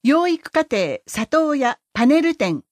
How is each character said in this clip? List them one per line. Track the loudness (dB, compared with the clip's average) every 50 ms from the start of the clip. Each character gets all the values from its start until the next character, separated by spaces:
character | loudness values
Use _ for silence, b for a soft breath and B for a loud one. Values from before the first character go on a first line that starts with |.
| 0
養 | 2 2 2 2 0
育 | -2 -4 -6 -4
課 | -2 -2 -2
程 | 0 -2 -2 -2 -2 -4 -8 -10 -10
里 | -8 -8 -4 -2 0 0 0 0
親 | 0 -2 -2 -2 -4 -6 _ _ -2
パ | 0 2
ネ | 4 4 4
ル | 2 0 -2
展。 | -2 -2 -2 -4 -4 -8 _